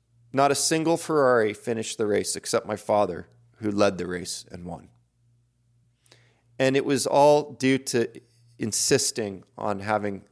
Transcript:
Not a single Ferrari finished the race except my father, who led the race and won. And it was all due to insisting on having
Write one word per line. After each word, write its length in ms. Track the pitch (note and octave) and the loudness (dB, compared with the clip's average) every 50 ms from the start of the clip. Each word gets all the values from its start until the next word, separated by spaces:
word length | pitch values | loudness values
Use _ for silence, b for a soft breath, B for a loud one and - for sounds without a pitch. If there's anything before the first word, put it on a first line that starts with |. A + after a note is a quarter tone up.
| _ _ _ _ _ _ - | _ _ _ _ _ _ 0
Not 180 | C3 C#3 C#3+ | 2 4 4
a 40 | C#3 | 4
single 420 | C3+ - - E3 D#3+ D#3+ E3 E3+ | 2 0 0 0 0 0 0 0
Ferrari 580 | D#3+ - - D#3+ D3+ C#3 B2+ B2 A#2 G#2+ G#2+ G#2+ | -2 -2 -2 0 2 4 4 4 4 2 0 -2
finished 420 | - - - A#2 A2+ A2 - - | -4 -6 -6 -4 -4 -6 -8 -6
the 100 | - A2+ | -4 -2
race 300 | G#2 G2+ G2 F#2+ - - | 0 0 0 -2 -2 -6
except 300 | E2 - - - A2+ - | -8 -6 -4 -4 -4 -2
my 100 | F#2 G#2+ | -4 -8
father, 520 | G2 - - A2 G#2 G#2 F#2 F2 D#2+ - _ _ _ _ _ _ - | -8 -2 0 2 2 2 0 -2 -8 -12 _ _ _ _ _ _ -8
who 120 | A2 G#2+ | -6 -4
led 280 | G2+ G2+ G#2 G2+ F#2+ F2 | 0 2 2 2 2 -2
the 80 | F2 | -8
race 380 | F2+ F2+ F2 F2 - - - - - | -8 -8 -10 -10 -10 -12 -12 -14 -16
and 140 | - F2+ F2 | -18 -16 -14
won. 240 | F2 E2+ - - - _ _ _ _ _ _ _ _ _ _ _ _ _ _ _ _ _ _ _ _ _ b b b b b b b b b b b b - | -14 -14 -14 -16 -20 _ _ _ _ _ _ _ _ _ _ _ _ _ _ _ _ _ _ _ _ _ b b b b b b b b b b b b 0
And 180 | C3 C3 C3+ | 2 2 2
it 80 | C#3 - | 2 2
was 220 | - C#3+ B2 - | 2 0 0 0
all 460 | - - C#3+ C#3+ D3 D3 D3 D3+ D3 C3+ | 2 4 6 6 8 6 4 2 -2 -8
due 260 | - - C3 C3+ C3 | -2 0 2 2 0
to 300 | C3+ - - A#2+ A#2 - - - _ _ _ _ _ _ _ - | 0 -2 -2 -2 -2 -2 -6 -16 _ _ _ _ _ _ _ -10
insisting 840 | A#2+ A2 G2 - - - C#3+ C3 - - - - A2 G2+ F#2+ F#2 - _ _ | -8 -6 -4 -2 0 2 2 2 0 -2 -4 -6 -6 -8 -8 -12 -16 _ _
on 240 | - - G#2+ G2+ G2 | -10 -6 -6 -6 -6
having 420 | G2 G#2 A2 G#2+ G2+ G#2 G2 F#2 - _ | -4 -2 -2 -2 -2 -4 -8 -8 -12 _